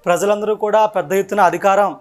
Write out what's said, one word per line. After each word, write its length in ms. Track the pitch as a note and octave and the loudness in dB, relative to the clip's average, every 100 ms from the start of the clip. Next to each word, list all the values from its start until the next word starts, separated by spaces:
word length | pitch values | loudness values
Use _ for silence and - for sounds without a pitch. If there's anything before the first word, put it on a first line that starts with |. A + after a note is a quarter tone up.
| - | 0
ప్రజలందరూ 480 | F3 G3+ G#3 G#3 | 0 0 -2 -2
కూడా 320 | G#3+ G#3+ G#3+ G#3+ | -4 0 0 0
పెద్ద 260 | G#3 D3+ | -2 -4
ఎత్తున 280 | F#3+ F#3+ G#3 | -4 -2 0
అధికారం 560 | F3+ E3 G3 G3 G3+ C#4+ | 2 2 0 2 0 -4